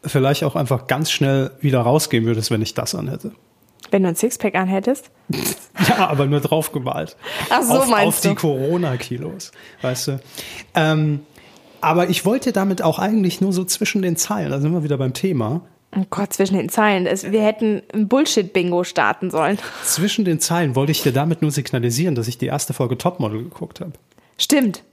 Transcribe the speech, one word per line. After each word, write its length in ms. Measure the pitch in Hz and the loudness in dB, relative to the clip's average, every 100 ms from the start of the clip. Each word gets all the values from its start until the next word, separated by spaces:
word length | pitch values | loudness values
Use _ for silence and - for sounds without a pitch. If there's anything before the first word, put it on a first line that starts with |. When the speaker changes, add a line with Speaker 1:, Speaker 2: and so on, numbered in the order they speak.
Speaker 1:
vielleicht 400 | 156 143 135 147 | -2 0 2 2
auch 120 | 151 165 | 0 -2
einfach 320 | 131 127 - | 0 -2 0
ganz 240 | 131 160 | -2 0
schnell 400 | - 139 135 135 - | 0 2 2 0 -2
wieder 220 | 147 131 | 0 2
rausgehen 440 | 117 151 - 120 113 | 4 2 2 0 2
würdest, 260 | 113 107 | 0 0
wenn 100 | 113 | -2
ich 120 | 110 | -2
das 200 | - - - | -4 -6 -6
anhätte. 360 | 139 - 214 - _ _ _ _ - | -6 -8 -10 -14 _ _ _ _ 0
Speaker 2:
Wenn 120 | 196 | 2
du 60 | 185 | 2
ein 60 | 170 | 2
Sixpack 380 | 233 - 214 185 | -2 0 -2 0
anhättest? 540 | 185 190 196 277 - _ _ | 0 0 0 -4 -6 _ _
Speaker 1:
<laughs> 100 | 143 - - - - 190 | -4 -4 -6 -12 0 2
Ja, 220 | 240 180 | 4 2
aber 160 | 143 139 | 2 2
nur 160 | 147 | 2
draufgemalt. 760 | 151 160 151 147 127 143 156 - - - - | 2 0 0 -6 -4 -6 -8 -12 -12 -10 0
Speaker 2:
Ach 120 | 247 | 2
so, 100 | 233 254 | 4 4
Speaker 1:
Auf, 120 | 269 | 4
Speaker 2:
meinst 200 | 214 - - | 4 4 2
Speaker 1:
auf 40 | |
die 60 | 196 | 0
Speaker 2:
du? 60 | 202 | 2
Speaker 1:
Corona-Kilos, 1160 | 165 135 135 175 170 127 - 120 156 190 - - - - | 0 0 0 0 0 -2 -6 -8 -8 -10 -16 -20 -20 -6
weißt 260 | 127 127 - | -4 -2 -4
du. 100 | 135 - - - - - - | -6 -8 -16 -14 -16 -4 0
Ähm, 460 | 156 156 151 147 - - - - - - | 2 4 2 0 -6 -20 -20 -20 -20 -4
aber 300 | 160 165 175 | 2 2 2
ich 160 | 180 190 | 0 0
wollte 260 | 254 262 | 0 0
damit 300 | 208 196 185 | 0 0 0
auch 180 | 165 156 | 0 0
eigentlich 400 | 190 220 185 - | 0 2 0 0
nur 140 | 190 | 0
so 100 | 180 | 0
zwischen 380 | 185 - 214 208 | -2 -2 -2 0
den 160 | 185 165 | 0 -2
Zeilen, 340 | - 208 151 | -2 -2 -2
da 80 | 139 | -2
sind 140 | 147 | 0
wir 100 | 175 | 0
wieder 140 | 151 139 | 0 0
beim 160 | 131 | -2
Thema. 480 | 127 190 151 107 151 - _ _ 202 | 0 -2 0 0 -4 -6 _ _ -4
Speaker 2:
Oh 60 | 185 | -4
Gott, 240 | - 202 | -4 -4
zwischen 240 | - 196 190 | 0 2 2
den 100 | 170 | 0
Zeilen. 380 | - 214 190 180 | 2 2 2 0
Es, 240 | 190 196 | -2 0
wir 100 | 214 | 2
hätten 400 | 214 214 220 208 - | 2 2 0 -2 -4
ein 160 | 214 208 | -2 2
Bullshit-Bingo 760 | 262 302 - 185 190 180 175 | 2 4 0 0 0 2 0
starten 480 | 180 - 110 214 185 | 0 0 2 0 -2
sollen. 260 | 160 156 196 - - - | 0 0 -2 -6 -8 -4
Speaker 1:
Zwischen 400 | - 202 - 190 | 0 0 0 0
den 160 | 160 | 0
Zeilen 340 | - 170 160 127 | 0 0 2 2
wollte 160 | 143 | 2
ich 100 | 156 | 2
dir 120 | 143 | 2
damit 280 | 127 151 160 | 2 0 0
nur 100 | 151 | 0
signalisieren, 640 | 143 123 131 120 117 180 | -2 -2 -2 0 0 0
dass 140 | 127 117 | 0 -2
ich 100 | - | -4
die 100 | 127 | -4
erste 260 | 139 - | -4 -4
Folge 240 | - 123 120 | -2 -2 0
Topmodel 460 | - - 110 107 | -2 -2 -4 -4
geguckt 360 | 123 - - - | -10 -12 -14 -12
habe. 140 | 185 - _ _ _ - | -14 -14 _ _ _ -8
Speaker 2:
Stimmt. 460 | - 294 240 175 _ | 2 4 4 -2 _